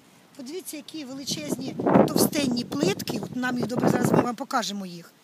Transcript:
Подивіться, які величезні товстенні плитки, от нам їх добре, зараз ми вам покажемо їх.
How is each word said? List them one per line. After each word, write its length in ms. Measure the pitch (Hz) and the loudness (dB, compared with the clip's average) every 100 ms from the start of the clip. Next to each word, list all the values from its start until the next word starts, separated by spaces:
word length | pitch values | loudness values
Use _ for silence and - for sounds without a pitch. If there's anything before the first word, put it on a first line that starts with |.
| - - - - | -20 -20 -20 -16
Подивіться, 400 | 254 359 - 302 | -10 -10 -10 -12
які 280 | 285 320 | -12 -12
величезні 720 | 254 269 277 320 294 254 254 - - - - | -10 -10 -6 -6 -6 -6 -6 -2 4 6 6
товстенні 560 | - - 302 269 240 | 4 4 4 0 0
плитки, 560 | 240 285 339 415 - 226 | -4 0 2 2 -4 -6
от 140 | - 254 | -4 -4
нам 220 | 254 247 | -2 -2
їх 80 | 220 | -2
добре, 220 | 247 - | 2 2
зараз 240 | - 247 | 4 4
ми 80 | 254 | 4
вам 140 | 240 | 4
покажемо 520 | 233 277 262 190 202 185 | -2 -2 -2 -2 -6 -8
їх. 260 | 170 - _ | -10 -16 _